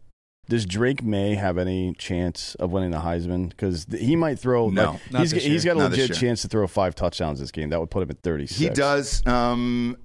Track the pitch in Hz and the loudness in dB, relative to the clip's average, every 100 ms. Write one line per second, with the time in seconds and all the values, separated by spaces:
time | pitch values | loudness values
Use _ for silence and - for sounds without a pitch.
0 | - _ _ _ - 117 95 98 123 135 | -20 _ _ _ -2 0 0 2 2 2
1 | 117 101 101 101 98 90 90 92 92 - | 0 0 0 0 0 0 0 0 -2 -4
2 | - 87 87 - - - 90 95 90 80 | -4 -2 -2 -4 -10 -6 -2 -2 -2 -2
3 | 85 85 87 90 90 - 98 87 - 78 | -2 -2 -2 -2 -4 -4 -4 -4 -6 -2
4 | 117 165 160 131 123 123 113 95 107 - | 2 2 2 0 0 2 2 2 2 0
5 | - 127 170 156 143 160 165 165 185 - | -4 0 2 0 2 2 2 4 4 4
6 | 127 82 120 117 92 110 95 - 92 - | 2 2 0 0 0 0 0 0 0 0
7 | 90 - 82 69 69 80 76 82 82 98 | -4 -2 -4 -4 -6 -6 -2 -2 -2 -2
8 | 82 - 90 76 71 95 - - 143 143 | -4 -4 -2 -2 -4 -2 0 2 2 2
9 | 139 - 123 123 120 120 120 120 120 123 | 2 2 4 4 2 2 0 0 -2 -4